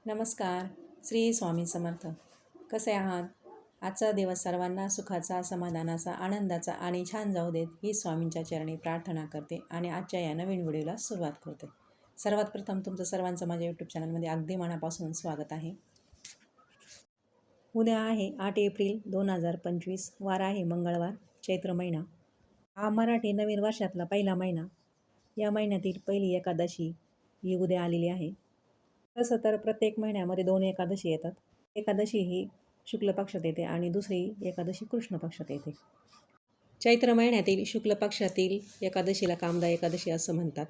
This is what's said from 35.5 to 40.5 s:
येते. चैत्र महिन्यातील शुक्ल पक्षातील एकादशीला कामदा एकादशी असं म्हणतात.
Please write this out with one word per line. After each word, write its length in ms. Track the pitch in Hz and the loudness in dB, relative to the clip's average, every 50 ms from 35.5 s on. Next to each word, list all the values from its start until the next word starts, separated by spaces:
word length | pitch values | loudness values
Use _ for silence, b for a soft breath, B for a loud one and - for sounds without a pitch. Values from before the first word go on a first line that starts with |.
येते. 200 | 139 147 143 160 147 - _ _ _ _ _ _ - - _ _ _ _ _ _ _ _ _ _ - _ | -6 -6 -6 -8 -12 -12 _ _ _ _ _ _ -20 -20 _ _ _ _ _ _ _ _ _ _ -16 _
चैत्र 320 | - 233 233 233 247 240 240 | 6 6 6 8 8 6 8
महिन्यातील 500 | 226 233 240 240 214 175 196 190 190 214 | 8 8 6 6 4 4 4 4 2 2
शुक्ल 300 | - - 220 214 214 202 | -2 -2 -2 2 2 2
पक्षातील 920 | 202 208 202 208 - 208 185 185 190 185 185 190 208 202 - - - 196 | 2 2 -2 0 0 0 0 2 2 2 2 2 -2 -4 -10 -10 -4 -4
एकादशीला 500 | 185 185 190 175 190 196 190 196 175 175 | -2 0 2 2 2 2 2 2 2 2
कामदा 320 | 170 - 170 170 175 170 | 2 0 0 2 4 4
एकादशी 440 | 170 170 170 - 170 165 175 - 175 | 4 4 4 2 0 0 0 0 0
असं 240 | 165 165 - - 165 | 0 0 0 0 0
म्हणतात. 300 | 165 170 160 | 0 0 -2